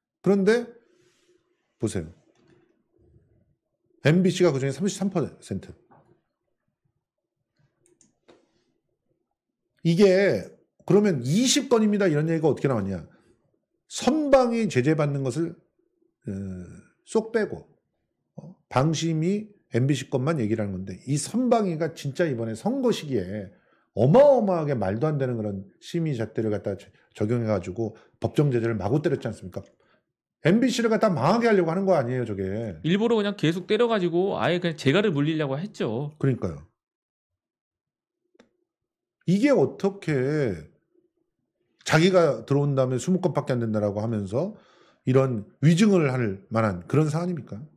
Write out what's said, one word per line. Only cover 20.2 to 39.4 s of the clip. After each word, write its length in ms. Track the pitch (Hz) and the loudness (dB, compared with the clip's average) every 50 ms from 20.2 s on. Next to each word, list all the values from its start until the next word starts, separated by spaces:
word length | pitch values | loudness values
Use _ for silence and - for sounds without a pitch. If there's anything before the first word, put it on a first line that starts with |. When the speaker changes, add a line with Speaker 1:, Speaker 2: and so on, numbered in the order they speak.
| 123 156 170 147 | -2 -2 -2 -2
Speaker 1:
얘기를 220 | 110 101 113 110 | -2 -2 -2 -2
하는 120 | 107 101 95 | -4 -6 -6
건데 260 | 92 95 98 95 90 - | -8 -10 -12 -14 -12 -6
이 100 | 123 143 | -6 -4
선방위가 760 | 147 - - - 233 254 240 240 226 214 185 165 151 170 151 - | -4 -4 -4 -4 -2 0 2 2 2 0 -2 -2 -2 -4 -6 -6
진짜 320 | - - 143 131 - 180 | -6 -10 -8 -2 -2 -2
이번에 300 | 160 131 113 117 113 110 | -2 0 -4 -4 -6 -6
선거 360 | - - 202 254 277 247 240 | -6 -6 -4 -4 -2 0 0
시기에 600 | - - 160 147 131 107 90 90 101 107 98 92 - _ _ _ _ _ _ _ - | -2 -2 -4 -4 -4 -4 -4 -4 -8 -10 -10 -12 -16 _ _ _ _ _ _ _ -2
어마어마하게 800 | 101 113 135 170 254 285 294 269 240 214 196 180 170 156 143 139 | 2 4 6 8 8 8 8 6 4 4 0 0 0 0 -2 -2
말도 320 | 117 104 95 101 113 147 | -2 -2 -2 -2 -2 -2
안 100 | 156 156 | -2 -2
되는 180 | 139 135 127 123 | -2 -2 -2 -4
그런 280 | 113 107 104 98 95 98 - _ _ | -4 -4 -6 -6 -8 -10 -14 _ _
심의 340 | - - - 170 165 156 139 | -16 -8 -4 -4 -2 -2 -2
잣대를 340 | 113 113 110 - - 110 110 | -4 -4 -6 -4 -4 -2 -2
갖다 260 | 104 98 - 104 98 | -2 -2 -4 -6 -8
저-, 100 | 92 - - _ _ _ _ - | -8 -10 -20 _ _ _ _ -6
적용해가지고 840 | - 107 107 120 120 117 110 107 95 87 92 90 113 117 104 - - _ _ _ - | -4 -2 -2 0 -2 0 0 -2 -2 -2 -6 -6 -6 -6 -6 -8 -12 _ _ _ -6
법정 320 | - 113 - - 151 143 | -6 -4 0 2 2 2
제재를 240 | 123 117 110 117 113 | 2 0 0 -2 -2
마구 260 | 104 90 101 127 151 | -2 -2 -2 -2 0
때렸지 260 | 147 160 139 - - | 0 -2 -4 -4 -6
않습니까? 360 | 120 107 - - 92 - 98 95 _ _ _ _ _ _ _ _ _ _ _ _ _ _ _ - | -8 -10 -10 -14 -14 -14 -14 -14 _ _ _ _ _ _ _ _ _ _ _ _ _ _ _ 2
엠비씨를 440 | 151 190 240 262 254 - - 226 226 | 2 4 4 4 2 0 0 0 0
갖다 200 | 220 208 - 220 | 2 2 2 2
망하게 380 | 175 127 123 156 208 240 226 | 0 2 2 2 2 4 4
하려고 240 | 233 214 190 170 160 | 4 4 4 2 2
하는 140 | 160 190 196 | 0 -2 0
거 100 | 190 185 | 2 2
아니에요, 300 | 151 123 120 127 127 120 | 2 2 0 -2 -4 -4
저게. 500 | 107 104 95 95 95 98 110 117 107 85 78 87 | -4 -4 -4 -4 -4 -4 -6 -6 -8 -8 -6 -2
Speaker 2:
일부러 320 | 156 180 190 226 240 233 | -2 0 0 2 2 0
그냥 200 | 214 202 202 202 | 0 0 -2 -4
계속 300 | - - 147 165 190 180 | -2 -2 -2 -2 -2 -2
때려가지고 720 | - 214 214 240 233 226 208 175 175 160 175 185 202 - - | -2 0 0 2 0 0 0 -2 -2 -2 -2 -2 -2 -2 0
아예 200 | 107 139 175 175 | 0 0 0 0
그냥 180 | 175 170 156 | -2 -4 -6
재갈을 340 | - - 139 139 196 208 214 | -2 0 2 2 2 2 0
물리려고 460 | 160 139 143 156 165 156 156 135 131 | 0 0 -2 -2 -2 -2 -4 -4 -4
했죠. 560 | 143 180 208 - - 202 127 107 120 147 147 151 - | -6 -8 -10 -8 -6 -6 -4 -4 -4 -6 -8 -8 -2
Speaker 1:
그러니까요. 460 | - 135 123 107 - 90 78 71 76 _ _ _ _ _ _ _ _ _ _ _ _ _ _ _ _ _ _ _ _ _ _ _ _ _ _ _ _ _ _ _ 359 359 359 _ _ _ _ _ _ _ _ _ _ _ _ _ _ _ _ _ - | 0 0 0 0 -4 -8 -8 -8 -16 _ _ _ _ _ _ _ _ _ _ _ _ _ _ _ _ _ _ _ _ _ _ _ _ _ _ _ _ _ _ _ _ _ _ _ _ _ _ _ _ _ _ _ _ _ _ _ _ _ _ _ -2
이게 240 | - 180 202 | 0 0 2